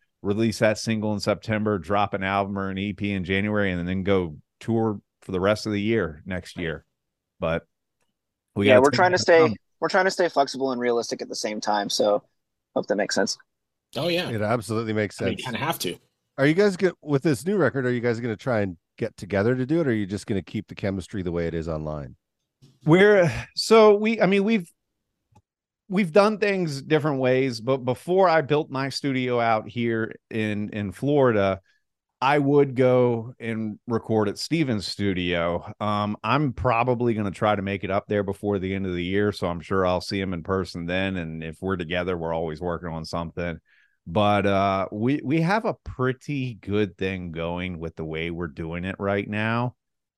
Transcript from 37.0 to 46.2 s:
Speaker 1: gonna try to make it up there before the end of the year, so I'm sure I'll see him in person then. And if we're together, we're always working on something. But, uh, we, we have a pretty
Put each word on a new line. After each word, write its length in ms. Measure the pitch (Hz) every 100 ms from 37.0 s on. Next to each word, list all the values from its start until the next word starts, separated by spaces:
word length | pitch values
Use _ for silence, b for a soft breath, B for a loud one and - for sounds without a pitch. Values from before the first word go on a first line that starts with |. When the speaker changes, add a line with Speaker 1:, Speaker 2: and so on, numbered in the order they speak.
| 120
Speaker 1:
gonna 160 | 110 104
try 240 | 82 107
to 60 | 101
make 220 | 98 98
it 80 | 95
up 140 | 98 -
there 160 | 104
before 340 | 98 95 101 101
the 160 | 92
end 120 | 98
of 80 | 95
the 80 | 87
year, 280 | 87 98 104
so 160 | 95 90
I'm 140 | 85
sure 240 | 78 95
I'll 160 | 90 90
see 180 | - 101
him 140 | 95
in 80 | 85
person 420 | 80 95 87 90
then. 320 | 85 92 95 92
And 260 | 80 80
if 180 | 80 76
we're 160 | 95 92
together, 400 | 82 87 90 87
we're 160 | 82
always 280 | 82 82 78
working 280 | 87 82 85
on 160 | 82
something. 540 | 80 87 82 85 87 82 _ _ _ _ -
But, 400 | 85 104 101 98
uh, 400 | 98 98 95 92
we, 300 | 104 120 147
we 180 | 123 160
have 240 | 165 214
a 100 | 220 131
pretty 720 | - - 127 127